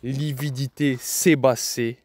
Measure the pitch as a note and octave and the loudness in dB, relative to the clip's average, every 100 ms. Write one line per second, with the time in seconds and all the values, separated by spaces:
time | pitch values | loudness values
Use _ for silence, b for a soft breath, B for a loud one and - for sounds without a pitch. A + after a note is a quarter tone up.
0 | B2 C3+ D3+ C3+ D3 C3 C3+ _ D3 B2 | -6 -4 -4 -4 -6 -6 -8 _ -2 -2
1 | - - F#3 D3+ C3 A#2 - - A#2 A#2+ | -6 0 4 6 4 2 -4 -2 -4 -4